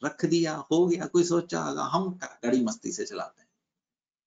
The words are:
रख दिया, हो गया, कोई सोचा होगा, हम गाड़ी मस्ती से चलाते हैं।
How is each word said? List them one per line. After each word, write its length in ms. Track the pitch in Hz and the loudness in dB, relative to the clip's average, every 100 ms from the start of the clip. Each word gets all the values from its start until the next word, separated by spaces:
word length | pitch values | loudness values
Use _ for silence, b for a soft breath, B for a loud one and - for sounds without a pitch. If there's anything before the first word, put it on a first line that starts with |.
| 147 | -8
रख 200 | - 165 | -2 0
दिया, 300 | 170 165 156 | 2 2 -2
हो 320 | - 160 180 | 0 4 4
गया, 180 | 170 156 | 2 2
कोई 180 | 175 | 2
सोचा 380 | 170 170 170 160 | 4 2 0 -4
होगा, 220 | 156 147 | -4 -4
हम 360 | 143 165 190 180 | -2 0 -2 -6
गाड़ी 380 | - - - 127 | -12 -6 0 2
मस्ती 300 | 113 110 - | 2 -2 -8
से 140 | - 101 | -6 -6
चलाते 360 | 95 - - | -8 -10 -14
हैं। 60 | _ _ _ _ _ _ _ _ | _ _ _ _ _ _ _ _